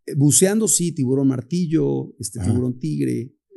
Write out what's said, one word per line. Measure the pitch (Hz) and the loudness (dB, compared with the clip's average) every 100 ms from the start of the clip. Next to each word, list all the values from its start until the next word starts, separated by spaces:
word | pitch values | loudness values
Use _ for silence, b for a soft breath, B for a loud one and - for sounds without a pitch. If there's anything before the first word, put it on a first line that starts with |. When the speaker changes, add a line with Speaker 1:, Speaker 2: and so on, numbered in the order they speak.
| - | -6
Speaker 1:
Eh, | 156 | 2
buceando | 143 - 190 214 214 | 4 4 4 2 0
sí, | - 175 | 0 -2
tiburón | 165 123 135 135 | -2 0 2 2
martillo, | 127 117 175 165 156 139 135 135 - | 0 -2 -4 0 0 0 -2 -6 -10
este, | 113 - | -10 -4
Speaker 2:
Ajá. | 90 | 0
Speaker 1:
tiburón | 120 123 123 | 0 0 -4
tigre. | 156 147 135 120 120 - | -4 -2 -2 -2 -6 -14
Speaker 2:
Ah, | _ | _